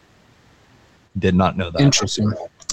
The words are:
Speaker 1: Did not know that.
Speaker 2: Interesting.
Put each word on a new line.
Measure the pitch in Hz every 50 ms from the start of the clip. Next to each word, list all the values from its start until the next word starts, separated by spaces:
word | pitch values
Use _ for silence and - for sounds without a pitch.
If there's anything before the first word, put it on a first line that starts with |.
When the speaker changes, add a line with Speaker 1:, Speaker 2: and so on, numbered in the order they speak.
| _ _ _ _ _ _ _ _ _ _ _ _ _ _ _ _ _ _ _ _ _ _ - 95
Speaker 1:
Did | 87 98 90
not | 90 95 87 -
know | 92 92 87
that. | 80 87 143
Speaker 2:
Interesting. | 143 139 - - 107 - - 107 104 110 - - - _ - - -